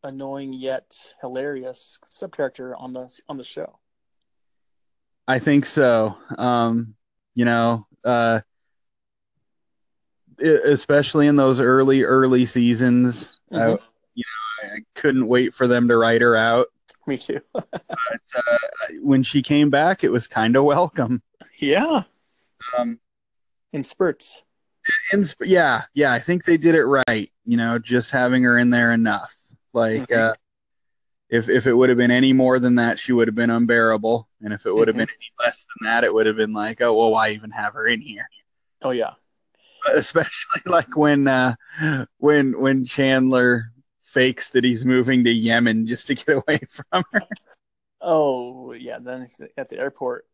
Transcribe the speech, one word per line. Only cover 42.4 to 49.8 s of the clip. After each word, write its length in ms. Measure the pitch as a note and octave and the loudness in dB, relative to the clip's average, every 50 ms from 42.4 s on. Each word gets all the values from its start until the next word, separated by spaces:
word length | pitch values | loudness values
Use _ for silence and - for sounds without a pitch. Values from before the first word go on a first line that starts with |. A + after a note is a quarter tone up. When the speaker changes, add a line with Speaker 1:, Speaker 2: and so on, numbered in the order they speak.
| C#3 C3+ B2 - | 2 0 -2 -2
Speaker 2:
when 240 | C3 C3+ C3+ C3+ B2+ | 0 0 0 0 -2
Chandler 880 | B2 - - C3+ C3+ C3+ C3 C3 C3 C3 B2+ B2 B2 B2 A#2+ A#2 A#2 _ C3+ _ _ _ _ | -4 -2 -2 0 2 2 2 2 2 2 2 4 2 2 0 -2 -8 _ _ _ _ _ _
fakes 480 | _ _ _ C3+ B2+ C3 B2 - - - | _ _ _ 0 0 0 0 -4 -12 -2
that 120 | - B2+ | -2 2
he's 220 | A#2+ B2+ B2 A2 C3 | 2 2 0 0 0
moving 400 | B2 B2+ B2+ B2 B2 C3 B2+ A#2+ | 2 2 2 2 2 2 2 4
to 60 | A#2 | 2
Yemen 560 | A#2 A2+ A2 A2+ A#2 A#2+ A#2+ A#2 A2 A2+ A2+ | 2 2 0 0 2 2 2 2 0 0 -2
just 200 | A2 B2 - - - | -4 -6 -10 -6 -8
to 60 | C3+ | -8
get 120 | - - - | -6 -2 -2
<laughs> 80 | C#3+ C3+ - | -2 -2 0
away 140 | - D3+ D3 - - | -2 -4 -4 -4 -8
from 340 | _ - C#3+ _ - F#3 F3+ _ | _ -20 -12 _ -4 -4 -4 _
her. 100 | - G#3+ - _ G#3 - _ _ _ _ _ _ _ _ _ _ _ _ - | -4 -6 -6 _ -18 -18 _ _ _ _ _ _ _ _ _ _ _ _ -4
Speaker 1:
Oh, 680 | F3 E3 D#3 D3+ C#3+ C3 B2+ B2 B2 B2+ B2+ B2+ B2 | -2 0 0 2 0 -2 -4 -6 -12 -14 -18 -18 -18
yeah, 260 | A#2 A#2 B2+ A#2+ A#2 A#2 | -18 -16 -16 -16 -16 -14
then 240 | A#2+ B2 B2+ C3 B2+ | -14 -14 -14 -14 -14
he's 140 | A#2+ _ - - - _ | -18 _ -20 -20 -18 _
at 120 | - C3 _ | -14 -14 _
the 80 | - | -10
airport. 480 | - | -8